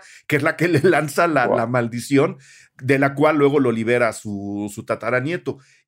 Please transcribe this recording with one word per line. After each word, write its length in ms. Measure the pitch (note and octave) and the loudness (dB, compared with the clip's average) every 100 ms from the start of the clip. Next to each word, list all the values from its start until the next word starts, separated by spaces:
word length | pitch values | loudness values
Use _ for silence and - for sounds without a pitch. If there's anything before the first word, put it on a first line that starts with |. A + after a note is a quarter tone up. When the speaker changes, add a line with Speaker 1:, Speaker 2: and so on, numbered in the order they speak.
| - - - | -6 -18 -4
Speaker 1:
que 100 | D3 | -2
es 60 | |
la 120 | D#3+ D#3 | 0 -2
que 140 | F3 | 0
le 100 | D3+ | 2
lanza 460 | F3 D3+ D3+ - E3+ | 4 2 0 0 2
la, 180 | C#3+ A#2+ | 2 0
Speaker 2:
Wow. 100 | - | 0
Speaker 1:
la 100 | A2+ | 0
maldición, 680 | B2 A#2 A#2+ - C#3 E3+ F#3 - - _ - | -2 -2 -6 0 2 2 -4 -16 -20 _ -10
de 200 | C3 C#3 | 0 2
la 160 | C#3 C#3 | 2 2
cual 220 | D#3 D#3 | 2 4
luego 220 | C#3+ D3 | 4 4
lo 120 | B2+ | 2
libera 420 | A2+ A2 B2 A#2 | 0 0 2 0
su, 580 | - A2 G2+ G2+ G2+ G#2 | -2 -10 -8 -8 -6 -8
su 120 | A2+ A#2+ | -10 -6
tataranieto. 720 | A#2 A2+ B2+ C#3 F3 - - _ _ | -4 -2 -2 -4 -6 -8 -12 _ _